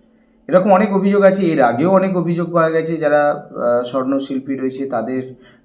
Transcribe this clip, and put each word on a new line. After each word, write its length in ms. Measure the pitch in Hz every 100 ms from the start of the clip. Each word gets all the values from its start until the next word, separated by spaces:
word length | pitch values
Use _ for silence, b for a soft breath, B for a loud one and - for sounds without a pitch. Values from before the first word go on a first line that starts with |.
| _ b b b -
এরকম 240 | 175 202
অনেক 200 | 190 202
অভিযোগ 300 | 190 196 202
আছে, 240 | 190 190 175
এর 160 | 156
আগেও 280 | 120 120 170
অনেক 260 | 190 190 180
অভিযোগ 360 | 165 170 165
পাওয়া 180 | 170 160
গেছে। 260 | 160 160 160
যারা, 340 | 151 147 147
আহ, 580 | - - - 120 120 123
স্বর্ণশিল্পী 680 | 135 127 139 135 131 131 127
রয়েছে 300 | 131 131 135
তাদের 480 | 120 113 131 127 127 B B